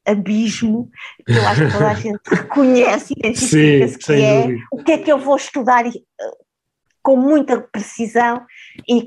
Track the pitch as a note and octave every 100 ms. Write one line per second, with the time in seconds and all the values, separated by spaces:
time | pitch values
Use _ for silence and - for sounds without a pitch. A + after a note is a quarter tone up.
0 | - G#3 F#3+ G#3+ A3+ - A3+ A3+ A#3+ -
1 | - - - A#2 G#2 C3+ D3+ - G#3+ G#3
2 | A3+ G#3 - - - C#4+ C4 B3 B3 D#4
3 | - - A3 A#3 B3+ D#3 D3+ C#3+ B2 -
4 | - D3 C3 C3 B2+ A#2 - C#4 - D4+
5 | D#4 C#4 C4 C4+ - C#4+ B3+ B3 A#3+ A#3+
6 | _ - - - _ _ _ _ _ _
7 | - C4 C4+ D4+ C4 A#3+ - G#3 G3+ -
8 | A3+ A#3 A#3+ A#3+ A#3+ - - - - A#3